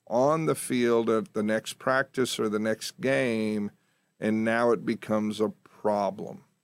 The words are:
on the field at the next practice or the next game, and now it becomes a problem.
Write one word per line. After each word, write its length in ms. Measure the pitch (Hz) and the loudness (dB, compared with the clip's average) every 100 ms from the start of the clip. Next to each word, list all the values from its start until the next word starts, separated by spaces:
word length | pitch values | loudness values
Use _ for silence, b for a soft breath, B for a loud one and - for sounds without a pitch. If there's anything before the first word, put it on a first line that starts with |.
| - | -2
on 400 | 117 139 160 156 | 2 4 2 0
the 80 | 135 | -2
field 560 | - 127 120 117 113 | -2 2 4 4 2
at 220 | 113 98 | 0 -2
the 100 | 110 | -2
next 340 | 107 110 - - | 0 0 -2 -6
practice 640 | 131 131 135 - 123 - | 0 0 0 -2 -2 0
or 100 | 110 | -2
the 80 | 104 | 0
next 420 | 110 110 - - | -2 -2 -6 -4
game, 680 | 127 135 127 113 110 107 101 - _ _ _ - | 0 0 0 0 -2 -2 -4 -10 _ _ _ -4
and 240 | 107 110 | -2 0
now 280 | 113 113 120 | 0 2 2
it 120 | 107 | 2
becomes 560 | 117 110 - 107 107 104 | 0 -4 -2 -2 -2 -2
a 100 | 107 | -2
problem. 960 | - _ - 107 101 98 101 92 - _ _ | -4 _ -6 -2 0 -2 -4 -10 -12 _ _